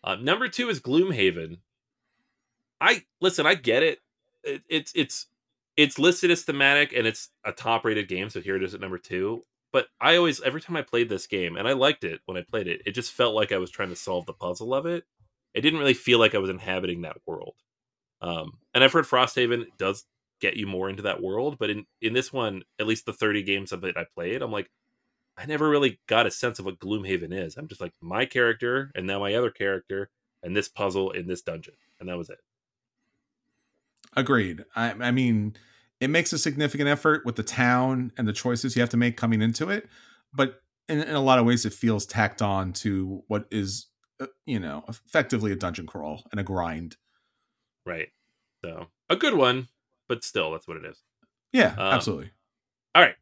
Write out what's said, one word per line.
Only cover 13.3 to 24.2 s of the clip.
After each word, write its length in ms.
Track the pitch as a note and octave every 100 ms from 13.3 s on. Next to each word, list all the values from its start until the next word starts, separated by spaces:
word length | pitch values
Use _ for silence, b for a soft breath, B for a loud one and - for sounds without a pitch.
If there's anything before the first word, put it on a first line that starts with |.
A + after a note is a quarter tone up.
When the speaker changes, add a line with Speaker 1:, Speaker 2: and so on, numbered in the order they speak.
| G#2+
Speaker 1:
like 160 | G#2
I 60 | G2
was 120 | F2+
trying 180 | - F#2+
to 60 | F2
solve 300 | - F2+ E2
the 80 |
puzzle 400 | - F2+ F2+ A2+
of 120 | C3 E3
it. 180 | F3 _ _ _ _ _
It 80 | -
didn't 180 | C#3 D#3+
really 140 | C#3+
feel 260 | B2+ - A#2+
like 140 | A2 G#2
I 40 |
was 100 | F#2+
inhabiting 520 | F#2 G2+ F#2 F#2 F2
that 160 | D#2+ - -
world. 300 | E2+ - - _ _ _ _ _ _
Um, 380 | F2+ E2 D#2+ - _
and 100 | A#2+
I've 100 | C3+
heard 120 | E3 C#3+
Frosthaven 600 | B2+ B2 - A#2+ A#2+ A2 _
does 280 | F#2+ G2+ - _ _ _
get 140 | F#2 -
you 100 | G2+
more 220 | F#2 F#2+
into 120 | G2
that 180 | G2+ F2
world, 340 | F2+ G2+ C#3 C#3
but 120 | G#2+
in, 160 | G#2+ G2+ _
in 120 | A2
this 180 | A#2+ C3
one, 320 | C3 A2+ F#2+ - _
at 80 | G#2+
least 180 | A2+ -
the 80 |
thirty 280 | G#2 A2 G#2
games 300 | F#2+ G2 G2
of 140 | F#2+ F2+
it 100 | E2+
I 60 |
played, 380 | E2+ -